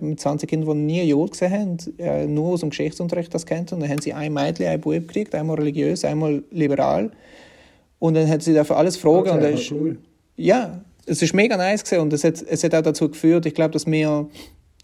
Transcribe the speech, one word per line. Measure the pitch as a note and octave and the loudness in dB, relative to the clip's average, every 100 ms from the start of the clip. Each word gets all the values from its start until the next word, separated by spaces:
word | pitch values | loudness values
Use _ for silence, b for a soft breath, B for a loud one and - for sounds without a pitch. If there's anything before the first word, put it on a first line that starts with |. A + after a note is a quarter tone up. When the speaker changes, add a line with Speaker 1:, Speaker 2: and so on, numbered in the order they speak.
| D3+ | -6
Speaker 1:
mit | D#3 | -4
zwanzig | C#3+ D3+ D#3 | -2 -2 -2
Kindern, | D#3+ D#3 D#3 | -2 0 0
die | |
nie | D3+ E3 | 0 0
Juden | E3+ C#3+ E3+ | 2 2 0
gesehen | - F3+ | -2 -2
haben, | G3+ G3+ E3+ - - | -2 -2 -6 -8 -8
äh, | E3+ D3 D3 | -4 -2 -2
nur | D3+ D#3+ | -2 0
aus | F3+ | -2
dem | D#3 | -2
Geschichtsunterricht | - D3 - F3 F3 E3+ | -4 -4 -4 -4 -4 -4
das | E3 E3 | -6 -4
kennt. | D#3+ F3 | -6 -4
Und | F3+ | -6
dann | C#3+ | -4
haben | C#3+ | -4
sie | D3+ | -4
ein | - D3+ | -6 -4
Mädchen, | D3 C#3+ E3 F3 | -2 -2 -2 -2
ein | D#3+ | -2
Bub | D#3 | -2
gekriegt, | D#3+ E3 - G#3+ | -4 -4 -6 -4
einmal | D#3+ D#3 D#3 | -4 -4 -2
religiös, | D3+ C#3+ C#3+ F3 | -2 0 -2 0
einmal | D3 D3+ D#3 C#3+ - | -2 0 0 -2 -4
liberal. | F3 D3 C#3 C3+ D3+ A3 - B B B B B B B - | -2 0 2 2 0 -2 -8 B B B B B B B -2
Und | E3 | 2
dann | D#3+ D#3 | 4 2
hat | D#3 | 2
sie | E3 | 4
dafür | D#3 D3 - | 4 4 4
alles | E3+ F3 | 2 2
fragen. | D#3+ E3+ F#3 | 4 4 4
Speaker 2:
Okay, | |
Speaker 1:
Und | D#3+ | 2
dann | D3+ | 2
Speaker 2:
ja, | C#3 | 0
Speaker 1:
ist, | A#2+ | -2
Speaker 2:
cool. | D3 D#3+ - - _ _ - | -4 -4 -6 -12 _ _ -2
Speaker 1:
ja, | D#3+ A#3 G3+ F3 - _ - | 2 4 2 -8 -18 _ -6
es | D#3+ | -2
ist | E3 | 0
mega | F#3+ A3 F#3 | 2 2 2
nice | F#3 G#3 | 0 0
gewesen. | - F#3 | 0 0
Und | D#3 | 2
es | D3 | 2
hat, | E3 D#3+ | 2 0
es | - D#3 | -4 -2
hat | E3+ | 2
auch | D#3+ | 2
dazu | D#3+ D3+ D3+ | 2 0 -2
geführt, | - D#3+ E3+ E3 | 2 2 4 2
ich | |
glaube, | D3+ D#3 | 0 0
dass | D#3+ E3 | 0 0
wir | D#3 D3+ D3+ D3 B B B _ _ | 0 2 0 -2 B B B _ _